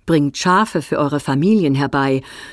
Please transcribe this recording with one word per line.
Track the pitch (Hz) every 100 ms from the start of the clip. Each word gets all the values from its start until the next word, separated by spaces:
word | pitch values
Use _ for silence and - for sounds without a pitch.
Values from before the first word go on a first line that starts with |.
"Bringt | - 160 143 -
Schafe | 185 185 214 170
für | 139 -
eure | 143 143
Familien | - 139 180 214 151 139
herbei | 139 139 135 135 - - -